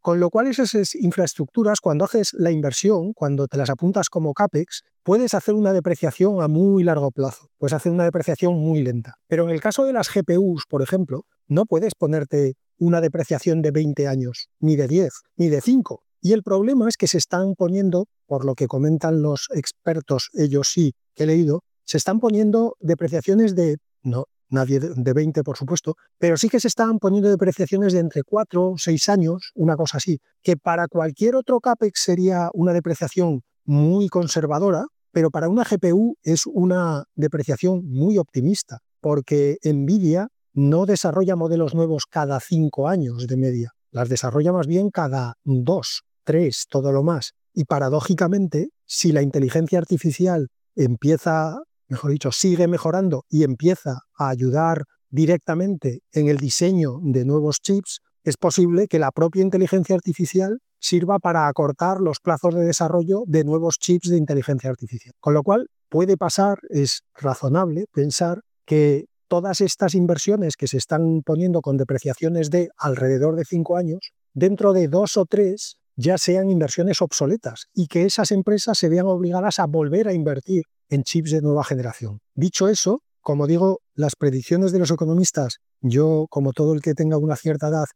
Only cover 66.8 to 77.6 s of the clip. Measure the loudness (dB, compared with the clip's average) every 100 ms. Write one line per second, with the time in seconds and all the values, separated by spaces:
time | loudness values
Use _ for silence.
66.8 | -2 -4 _ _ -4 -2 0 0 0 -2
67.8 | -6 -2 -2 0 -2 -4 _ _ _ 2
68.8 | 4 2 -2 _ _ -2 -2 -2 -2 0
69.8 | 0 2 2 0 0 0 0 -4 -4 -4
70.8 | -2 0 2 0 0 0 0 0 0 -2
71.8 | 0 -2 -4 -4 -2 -2 0 0 -2 _
72.8 | -4 0 0 2 2 0 -2 -4 -2 -2
73.8 | -2 -6 -12 _ _ 0 0 2 2 2
74.8 | 2 0 0 0 0 2 0 -2 -10 -18
75.8 | _ -4 0 0 2 0 2 2 0 0
76.8 | -2 0 -2 0 -2 -2 -6 -12